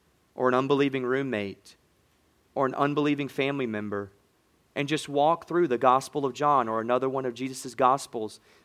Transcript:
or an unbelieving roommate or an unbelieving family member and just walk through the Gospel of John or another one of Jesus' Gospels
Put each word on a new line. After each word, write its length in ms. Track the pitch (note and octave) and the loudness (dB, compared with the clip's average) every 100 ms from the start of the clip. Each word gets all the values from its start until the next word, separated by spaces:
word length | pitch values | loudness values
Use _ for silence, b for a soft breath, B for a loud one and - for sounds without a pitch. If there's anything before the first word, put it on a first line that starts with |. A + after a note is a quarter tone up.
| _ _ _ | _ _ _
or 140 | - B2+ | -2 2
an 60 | |
unbelieving 500 | B2+ C3+ C#3 C#3 C3 | 2 4 4 2 0
roommate 720 | B2 C3 C3+ A2 G2+ F#2+ - - _ _ _ _ _ _ _ | -2 -2 -2 -4 -4 -10 -20 -20 _ _ _ _ _ _ _
or 100 | - | -2
an 100 | C3+ | 0
unbelieving 540 | - C#3+ D3 D3 C#3+ C3+ | 0 0 2 0 0 -2
family 380 | - C3+ C#3+ B2 | -2 -2 -2 -4
member 440 | G#2+ G#2 G2+ G2+ _ _ _ _ _ _ | -6 -6 -6 -8 _ _ _ _ _ _
and 140 | - C#3+ | -8 -4
just 220 | D3+ - | -4 -2
walk 360 | C#3+ D3 E3 - | 2 2 2 0
through 220 | D#3 E3+ | 0 2
the 80 | A#2 | 4
Gospel 480 | C3 C3 C3 D3+ | 4 4 2 -4
of 80 | C3+ | -4
John 360 | A#2+ D3 C#3+ A2+ | 0 2 2 0
or 120 | A2 | -2
another 300 | A2+ B2 C3 | 0 0 0
one 160 | C3+ C3 | -2 -4
of 80 | |
Jesus' 400 | A#2 C3 C3 C3 | -6 -8 -8 -8
Gospels 680 | A2+ B2+ C3+ - A#2 G#2+ - b b | 2 4 4 -2 -8 -8 -10 b b